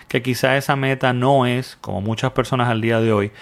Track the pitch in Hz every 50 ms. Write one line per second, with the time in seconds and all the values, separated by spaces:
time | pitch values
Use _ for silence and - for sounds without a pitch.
0 | - - - 131 123 131 120 - - 131 131 139 135 - 143 135 135 135 135 131
1 | 135 127 123 123 123 135 139 135 123 123 123 127 123 - - - - 104 95 98
2 | 101 110 113 - - 131 - - 120 - 135 127 120 123 117 110 113 113 117 113
3 | 113 113 107 104 101 104 - -